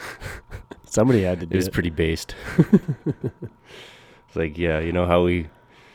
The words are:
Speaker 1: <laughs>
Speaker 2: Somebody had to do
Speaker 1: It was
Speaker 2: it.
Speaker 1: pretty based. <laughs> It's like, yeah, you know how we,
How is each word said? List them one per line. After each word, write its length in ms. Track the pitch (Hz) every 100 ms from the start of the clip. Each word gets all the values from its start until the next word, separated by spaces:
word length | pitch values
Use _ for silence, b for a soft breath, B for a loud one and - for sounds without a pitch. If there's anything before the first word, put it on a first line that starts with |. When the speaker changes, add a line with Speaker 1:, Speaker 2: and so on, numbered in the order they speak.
| B B
Speaker 1:
<laughs> 600 | B B - - - -
Speaker 2:
Somebody 380 | - - 120 117
had 180 | 92 90
to 60 | 85
do 80 |
Speaker 1:
It 20 | 92
was 100 | 92
Speaker 2:
it. 60 |
Speaker 1:
pretty 160 | - 85
based. 460 | 78 80 82 - - - -
<laughs> 0 | 156 196 - 135 - - 127 - 117 - B B B B B B B
It's 80 | 85
like, 200 | 82 78
yeah, 200 | 85 78
you 120 | 82
know 140 | 87 87
how 180 | 87
we, 240 | 90 90 80 - _ b b